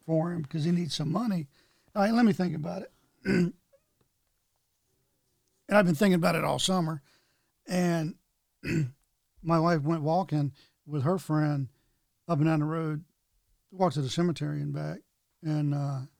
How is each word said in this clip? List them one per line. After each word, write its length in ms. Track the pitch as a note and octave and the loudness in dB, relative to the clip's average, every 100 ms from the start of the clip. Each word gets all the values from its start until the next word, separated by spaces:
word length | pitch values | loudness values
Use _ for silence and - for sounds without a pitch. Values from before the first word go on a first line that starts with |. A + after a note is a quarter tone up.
| - | -4
for 260 | D#3+ E3 | -2 -2
him 100 | F3 C#3+ | -4 -6
'cause 180 | D#3+ | -2
he 80 | D#3+ | 0
needs 220 | F3 E3+ - | 0 -2 -4
some 160 | D3+ | -2
money. 360 | E3+ A#3+ F3+ C#3+ _ _ _ _ G#3 | -2 -2 -4 -6 _ _ _ _ 0
All 60 | |
right, 100 | G3+ | 2
let 120 | A3+ A#3 | 4 4
me 80 | |
think 220 | F#3+ F3+ D#3 | 4 0 -2
about 260 | D#3+ F#3 | -6 -8
it. 80 | - _ _ _ G3 | -12 _ _ _ 0
<clears throat> 280 | F#3+ F3 - _ _ _ _ _ _ _ _ _ _ _ _ _ _ _ _ _ _ _ _ - | 2 2 -2 _ _ _ _ _ _ _ _ _ _ _ _ _ _ _ _ _ _ _ _ 2
And 80 | G3+ | 4
I've 80 | F3+ | 6
been 100 | D3+ | 4
thinking 200 | G3+ F3+ | 4 4
about 200 | F3 E3 | 4 2
it 80 | |
all 160 | D3+ C3+ | 0 0
summer. 420 | - F#3 D#3+ D#3+ - _ _ _ _ _ - | 0 0 -2 -4 -10 _ _ _ _ _ -6
And 500 | F3+ F3 E3+ D#3 - _ _ _ _ | -2 0 0 -2 -8 _ _ _ _
<clears throat> 320 | - E3 C3 - _ _ _ _ | -4 -2 -2 -6 _ _ _ _
my 160 | E3 E3 | -2 0
wife 240 | E3 E3 | 2 0
went 180 | D3 E3 | 0 -2
walking 500 | D3 F3 F3+ D3+ C#3+ - _ _ - | 0 -2 0 -2 -2 -4 _ _ -8
with 180 | D3 | -4
her 140 | C3+ F#3 | -2 -2
friend 520 | - D3+ D3+ C#3+ C3 _ _ _ _ _ - | -2 -2 0 -2 -6 _ _ _ _ _ -4
up 120 | D#3 | 0
and 80 | D#3 | 2
down 120 | D#3+ | 2
the 60 | D3+ | 0
road, 400 | E3 D#3+ D3+ - _ _ _ _ _ _ | -2 -4 -4 -8 _ _ _ _ _ _
walked 220 | F#3 F3+ | -2 0
to 80 | C#3+ | 0
the 80 | C3 | -2
cemetery 500 | E3 F3 D3+ D3 D2 | 0 0 0 -4 -4
and 120 | D2 | -4
back. 260 | C#3 - - - _ _ _ | -6 -6 -10 -14 _ _ _
And, 320 | D#3+ D3+ D3 | -4 0 0
uh, 260 | C#3+ C#3+ C3+ C3 | 0 -2 -6 -8